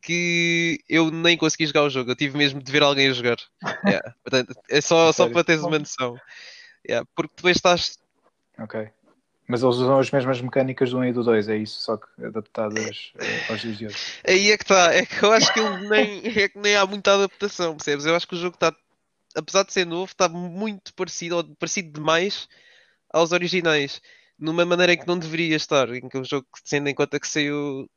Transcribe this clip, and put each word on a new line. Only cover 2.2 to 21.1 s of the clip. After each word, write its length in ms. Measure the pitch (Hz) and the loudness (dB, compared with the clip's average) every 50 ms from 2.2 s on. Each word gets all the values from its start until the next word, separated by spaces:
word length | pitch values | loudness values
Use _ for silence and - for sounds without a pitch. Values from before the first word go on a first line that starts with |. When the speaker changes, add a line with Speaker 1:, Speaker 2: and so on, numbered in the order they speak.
| 143 143 135 147 | -2 -4 0 0
Speaker 1:
mesmo 260 | 147 139 135 143 131 | 0 0 0 -4 -10
de 80 | 127 | -2
ver 100 | 131 147 147 | 2 4 4
alguém 260 | 143 143 135 135 135 | 4 4 4 2 2
a 40 | 131 | 2
jogar. 220 | 123 120 120 117 - - _ _ _ | 0 0 0 -2 -2 -6 _ _ _
Speaker 2:
<laughs> 220 | - - - - - | -10 -10 -10 -2 2
Speaker 1:
Yeah. 280 | 202 202 - - - - _ _ | 2 2 2 -2 -8 -18 _ _
Portanto, 300 | 123 - 131 123 - 131 - _ _ | -2 0 0 0 -2 -8 -20 _ _
é 100 | 117 151 | 0 0
só, 300 | 139 - 175 165 165 160 | 2 4 4 6 6 6
Speaker 2:
A 40 | 156 | 6
Speaker 1:
só 120 | - - | 4 2
Speaker 2:
sério? 80 | 117 117 | 2 4
Speaker 1:
para 100 | 170 170 | 0 2
teres 180 | - 170 156 147 | 2 2 0 2
uma 140 | - 156 151 | -2 -2 -2
noção. 360 | 151 - - - 131 123 120 120 - - - - - - - - - - _ _ _ - | -2 -4 -6 -6 -6 -6 -6 -10 -18 -20 -20 -20 -20 -20 -20 -20 -20 -20 _ _ _ -4
Yeah, 180 | - 117 - _ _ | -4 -4 -4 _ _
porque 180 | - 165 160 _ | -6 -6 -6 _
depois 220 | - - 180 180 - | -2 0 2 2 4
estás 400 | - 185 175 175 - - - _ _ _ _ _ _ _ _ _ _ _ _ - | 4 4 4 4 0 -6 -8 _ _ _ _ _ _ _ _ _ _ _ _ -16
Speaker 2:
Ok. 280 | 113 110 - 113 107 110 _ _ _ _ _ _ _ _ _ _ _ - | -16 -10 -8 -10 -10 -10 _ _ _ _ _ _ _ _ _ _ _ -6
Mas 160 | 123 120 123 | -4 2 2
eles 120 | 127 120 123 | 2 2 2
usam 220 | 127 127 135 135 | 2 4 4 4
as 120 | 131 - | 2 2
mesmas 280 | - 139 123 131 131 120 | 0 -2 0 0 -2 -4
mecânicas 500 | 123 127 - 143 131 131 123 - 139 123 | -4 -2 0 0 0 0 0 -2 -2 -2
do 80 | 123 127 | 0 -2
um 40 | 127 | -2
e 80 | 127 | 0
do 120 | 120 123 117 | 0 0 2
dois, 260 | 120 113 110 101 107 | 2 2 2 2 0
é 80 | 110 107 | -2 -4
isso, 240 | 107 107 - - | -4 -6 -10 -12
só 160 | - - 113 104 | -6 -6 -6 -6
que 100 | - _ _ - 120 | -6 _ _ -14 -14
adaptadas, 880 | 117 107 113 104 _ _ - 110 107 104 110 107 107 104 - - - _ - | -10 -10 -10 -10 _ _ -6 -6 -4 -4 -6 -8 -8 -10 -14 -16 -18 _ -10
eh, 260 | 110 117 110 107 - - | -8 -6 -6 -6 -6 -6
aos 120 | 113 101 | -8 -8
dias 160 | 113 117 110 104 | -6 -8 -10 -10
de 100 | 113 107 | -12 -12
hoje. 120 | 101 - - - - - - | -10 -10 -12 -12 -12 -8 0
Speaker 1:
Aí 260 | - 185 190 196 208 | 2 2 4 4 4
é 60 | 214 208 | 2 2
que 60 | - | 2
tá, 280 | - 196 190 175 170 135 | 4 6 6 6 6 4
é 120 | 175 180 | 2 0
que 180 | - - - - | 0 -2 2 4
eu 100 | 202 220 | 6 6
acho 180 | 220 - - | 6 4 4
que 80 | - 220 | 2 0
ele 300 | 220 214 196 185 196 208 | 0 -2 -2 -6 -2 2
nem, 320 | 214 214 214 208 202 185 - | 2 2 2 2 -2 -6 -8
<laughs> 200 | 214 226 214 196 | -4 0 0 0
é 40 | 196 | 0
que 100 | _ 202 | _ -2
nem 160 | 208 208 208 208 | 0 2 4 4
há 80 | 196 | 2
muita 280 | 190 202 208 190 202 196 | 2 -2 0 2 4 4
adaptação, 600 | 196 196 190 - _ 202 208 - - 180 165 156 | 4 4 0 -2 _ -6 -6 -4 -4 -4 -4 -4
percebes? 300 | 147 - - 143 143 143 | -6 -4 -4 -4 -2 0
Eu 100 | 156 165 | 0 0
acho 120 | 170 165 - | 0 -2 -4
que 80 | 185 | -8
o 20 | 175 | -6
jogo 200 | 170 180 175 _ | -6 -6 -4 _
tá, 160 | 180 165 156 _ _ _ _ _ _ _ _ _ _ _ - | 0 0 0 _ _ _ _ _ _ _ _ _ _ _ -8
apesar 280 | 156 156 - - 196 196 | -8 -8 0 0 0 0
de 80 | - - | 0 0
ser 120 | 196 180 | -2 -2
novo, 300 | 170 165 170 190 190 - | -2 -4 -6 -8 -8 -2
tá 140 | _ 190 175 | _ 0 0
muito 640 | 165 175 180 180 170 185 208 220 208 190 _ - _ | 0 -4 -10 -8 -8 -6 -6 -6 -6 -8 _ -20 _
parecido, 440 | - 185 170 | -10 -10 -8